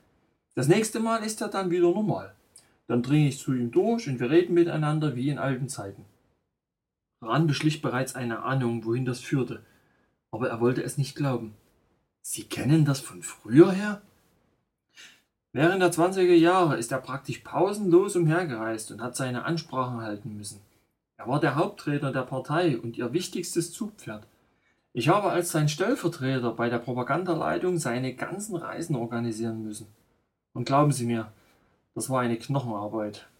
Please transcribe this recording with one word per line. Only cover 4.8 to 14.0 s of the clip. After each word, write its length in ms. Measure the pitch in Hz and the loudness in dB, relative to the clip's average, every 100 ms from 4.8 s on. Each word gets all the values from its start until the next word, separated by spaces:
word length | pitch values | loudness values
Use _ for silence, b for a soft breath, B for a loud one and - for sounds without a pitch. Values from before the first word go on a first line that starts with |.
| 151 156 151 | 0 0 0
wie 140 | 123 139 | -2 -2
in 100 | 135 | -2
alten 300 | 135 127 135 | -2 -2 -4
Zeiten.“ 380 | - 101 101 - _ _ _ _ _ _ _ _ _ _ _ | -8 -10 -12 -20 _ _ _ _ _ _ _ _ _ _ _
Rahn 260 | 123 131 160 | -2 2 2
beschlich 360 | 135 151 151 | 2 0 0
bereits 320 | - 123 131 | -2 -2 -2
eine 280 | 131 120 113 | -4 -4 -4
Ahnung, 440 | 123 135 120 117 110 | -2 0 0 -2 -2
wohin 180 | 120 | -2
das 160 | 127 123 | -2 -4
führte, 420 | - 139 120 - b b b b b b _ | -2 -2 -2 -6 b b b b b b _
aber 180 | 110 131 | -6 -4
er 120 | 113 | 0
wollte 220 | 120 131 | 2 2
es 140 | - - | -2 -4
nicht 200 | 131 - | -4 -2
glauben. 380 | 139 120 110 104 _ _ _ _ _ _ | -2 -2 -4 -16 _ _ _ _ _ _
„Sie 220 | - - | -12 -12
kennen 420 | - - 104 160 143 | -10 -4 2 4 4
das 140 | 135 | 2
von 220 | - - | -4 -14
früher 500 | - - 107 127 190 | -14 -14 4 8 8
her?“ 280 | 190 208 202 | 6 -2 -4